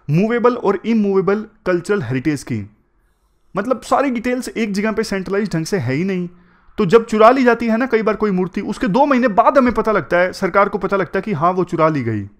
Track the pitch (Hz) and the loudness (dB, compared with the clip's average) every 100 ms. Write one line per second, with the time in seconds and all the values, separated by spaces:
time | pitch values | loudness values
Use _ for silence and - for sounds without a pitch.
0 | - 156 214 240 233 247 190 196 214 226 | -4 0 0 2 2 2 0 -2 0 0
1 | 202 190 185 208 214 _ - 180 170 208 | 2 0 0 -2 -4 _ -4 -2 -2 -4
2 | 117 131 156 147 - 113 98 _ _ _ | -2 -4 -2 -4 -6 -8 -8 _ _ _
3 | _ _ _ _ _ 180 220 262 - 247 | _ _ _ _ _ -8 -4 -4 -2 0
4 | 277 240 247 254 - - 226 196 214 220 | 0 -2 -2 -4 -4 -4 -4 -2 -2 -2
5 | 220 196 180 196 214 165 160 196 120 135 | -4 -4 -4 -4 -2 -4 -4 -4 -2 -2
6 | 190 185 175 - _ _ _ - 202 226 | -2 -4 -6 -12 _ _ _ -4 4 4
7 | 226 214 214 269 247 233 233 220 262 226 | 4 4 6 6 4 2 0 -2 0 0
8 | 220 208 214 180 185 202 202 208 247 202 | 0 -2 -2 -2 -2 -4 -6 -4 0 2
9 | 285 254 254 196 240 285 247 220 220 202 | 2 2 2 2 4 4 4 2 0 -2
10 | 139 175 185 190 185 196 202 196 185 196 | 0 0 0 -2 0 2 2 0 -2 -2
11 | 175 196 208 165 170 185 175 165 160 151 | -2 -4 -4 -2 0 0 -2 0 0 0
12 | 117 107 98 - | -2 -4 -6 -14